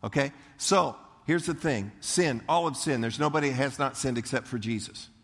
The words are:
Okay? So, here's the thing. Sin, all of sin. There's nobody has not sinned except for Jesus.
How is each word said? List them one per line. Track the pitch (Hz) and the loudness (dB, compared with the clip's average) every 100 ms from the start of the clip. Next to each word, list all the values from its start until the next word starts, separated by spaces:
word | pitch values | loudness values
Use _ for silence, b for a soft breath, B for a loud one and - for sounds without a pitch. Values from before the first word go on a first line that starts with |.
Okay? | 107 147 139 - B B | -2 0 0 -4 B B
So, | - 196 156 110 - - - | 2 4 4 -2 -18 -14 0
here's | 170 165 | 0 0
the | |
thing. | 156 165 120 98 - | -2 0 0 -4 -8
Sin, | - - 170 120 - | -2 2 2 2 2
all | 165 170 | 2 2
of | 135 | -2
sin. | - 131 | -2 0
There's | 113 113 | 0 0
nobody | 151 151 143 | 0 2 0
has | 127 139 123 | 2 -2 0
not | 139 - | -2 0
sinned | 135 120 | -2 -2
except | 113 131 - | -2 -4 -2
for | 123 | -6
Jesus. | 107 113 - - - _ | -2 -4 -6 -14 -18 _